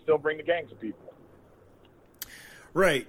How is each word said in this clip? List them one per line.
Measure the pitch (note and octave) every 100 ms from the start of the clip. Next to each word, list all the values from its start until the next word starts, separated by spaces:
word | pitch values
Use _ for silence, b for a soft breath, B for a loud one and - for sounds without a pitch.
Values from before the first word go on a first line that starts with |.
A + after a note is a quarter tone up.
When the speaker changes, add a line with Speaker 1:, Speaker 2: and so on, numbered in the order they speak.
Speaker 1:
still | - D3+
bring | D3+ D#3
the |
game | D3+ E3+ C#3+
to |
people. | - G#2+ - - - - - - - - - - _ _ - - B B B B
Speaker 2:
Right. | E3 F#3+ C#3